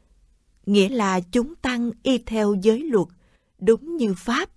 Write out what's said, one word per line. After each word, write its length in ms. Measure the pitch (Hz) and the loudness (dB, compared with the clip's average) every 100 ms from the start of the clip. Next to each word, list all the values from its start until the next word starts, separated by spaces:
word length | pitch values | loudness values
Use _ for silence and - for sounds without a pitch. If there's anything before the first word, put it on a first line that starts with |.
| _ _ _ _ _ _ - | _ _ _ _ _ _ 0
Nghĩa 240 | 202 190 | 2 2
là 300 | 254 196 185 | 0 0 -2
chúng 360 | 180 247 269 339 | -2 -2 -2 -6
tăng 360 | 262 240 240 - | -6 -4 -4 -4
y 140 | 262 254 | -2 -2
theo 380 | - 220 208 202 | -2 -2 0 2
giới 180 | 214 226 | 2 2
luật, 280 | 320 214 175 _ _ _ _ - | 0 0 0 _ _ _ _ -4
đúng 380 | 196 226 302 339 | 0 2 0 -4
như 160 | 220 180 | -4 -4
Pháp 320 | - 262 381 | -2 -2 -4